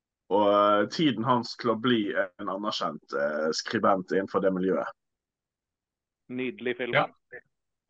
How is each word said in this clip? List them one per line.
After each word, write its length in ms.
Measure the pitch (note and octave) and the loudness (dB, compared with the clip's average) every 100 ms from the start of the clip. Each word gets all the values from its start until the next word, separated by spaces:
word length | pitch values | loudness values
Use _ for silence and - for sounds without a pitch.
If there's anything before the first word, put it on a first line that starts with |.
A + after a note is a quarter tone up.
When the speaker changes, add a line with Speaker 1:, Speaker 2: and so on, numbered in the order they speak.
| _ _ - | _ _ -2
Speaker 1:
og, 180 | G2 G2+ | 2 4
eh, 380 | G2+ G#2 G#2 G#2 | 6 6 4 2
tiden 360 | - D3+ A2 | 2 0 2
hans 320 | A#2+ A#2+ A#2 - | 2 0 0 -4
til 160 | A#2+ | -2
å 80 | A2 | 0
bli 320 | B2+ A#2+ G2+ | 2 2 0
en 340 | E2+ G2 - G#2 | -2 -4 -6 -8
anerkjent, 640 | F#2+ G#2 - F2 D2+ - | -6 -6 -4 -6 -6 -6
eh, 360 | C2+ D2 D2+ D#2 | -4 -2 -2 -2
skribent 600 | D#2 - A2+ G#2 G2 F#2 | -4 -4 0 2 0 0
innenfor 300 | F#2 F#2+ G2+ | -2 0 0
det 120 | F#2+ | 0
miljøet. 340 | F#2 F#2 F2 - - _ _ _ _ _ _ _ _ _ _ _ _ - | 0 0 -2 -4 -10 _ _ _ _ _ _ _ _ _ _ _ _ -12
Speaker 2:
Nydelig 480 | B2+ B2+ G#2+ A#2+ A#2+ | -6 -6 -4 -6 -4
film. 160 | A#2+ | -2
Speaker 3:
Ja. 140 | C3 C#3+ - _ - - _ _ _ | 0 -2 -6 _ -20 -20 _ _ _